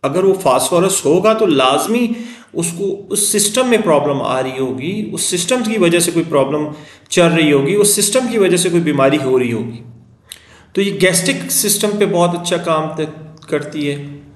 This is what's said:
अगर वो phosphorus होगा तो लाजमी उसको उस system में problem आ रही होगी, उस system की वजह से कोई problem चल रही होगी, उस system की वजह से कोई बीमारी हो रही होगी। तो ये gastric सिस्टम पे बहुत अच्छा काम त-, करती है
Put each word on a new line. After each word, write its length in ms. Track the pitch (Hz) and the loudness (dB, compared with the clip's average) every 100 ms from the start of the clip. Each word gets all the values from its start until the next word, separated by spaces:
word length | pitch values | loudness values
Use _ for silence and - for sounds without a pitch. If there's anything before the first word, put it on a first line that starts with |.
अगर 220 | 139 160 190 | -2 0 2
वो 80 | |
phosphorus 680 | - 139 127 - 175 190 185 - | 2 2 2 2 2 2 0 2
होगा 280 | 175 208 | 2 4
तो 120 | 220 208 | 2 2
लाजमी 680 | 139 127 143 - 233 233 - - - - 160 | 4 2 2 0 0 0 -4 -10 -16 -12 -6
उसको 280 | 170 170 | -6 -4
उस 480 | 196 - - 202 - | -6 -6 -6 -4 -2
system 360 | 208 208 254 254 | -2 -2 -2 2
में 140 | 226 | 2
problem 400 | 190 147 143 135 | 4 2 2 -2
आ 180 | 110 131 | -2 -2
रही 180 | 131 131 | -4 -4
होगी, 540 | 131 117 147 208 - | -4 -4 -6 -6 -6
उस 120 | 170 - | -6 -4
system 380 | 180 170 247 | -2 0 -2
की 140 | 220 220 | 0 2
वजह 220 | 175 170 | 2 2
से 120 | 170 | 2
कोई 120 | 165 | -2
problem 500 | 143 147 135 151 151 147 - - _ | 0 0 2 -2 -4 -10 -18 -20 _
चल 140 | - 170 | 2 4
रही 260 | 170 156 | 4 4
होगी, 240 | 143 139 202 | 4 2 2
उस 200 | 202 - | 2 2
system 320 | 196 262 247 | 0 0 0
की 100 | 226 | 0
वजह 200 | 190 175 | 2 2
से 120 | 180 | 2
कोई 100 | 170 | 0
बीमारी 380 | 165 143 135 151 | 0 2 2 2
हो 200 | 131 127 | 2 0
रही 140 | 127 | 0
होगी। 320 | 113 107 - - - - _ _ - - - _ - | -2 -6 -10 -16 -20 -20 _ _ -20 -20 -20 _ -2
तो 60 | |
ये 100 | 196 | -2
gastric 600 | 156 185 175 - - - | 2 2 2 0 -4 -4
सिस्टम 360 | - 214 - 208 | -2 -2 0 -2
पे 180 | 208 190 | 0 0
बहुत 300 | 170 175 170 | 2 2 0
अच्छा 220 | - 180 | -4 -4
काम 460 | 170 160 156 156 | 0 -2 -2 -6
त-, 320 | 151 - - - - | -8 -8 -18 -20 -6
करती 380 | 147 139 156 143 | -4 -4 -6 -6
है 340 | 143 143 143 - | -6 -10 -16 -20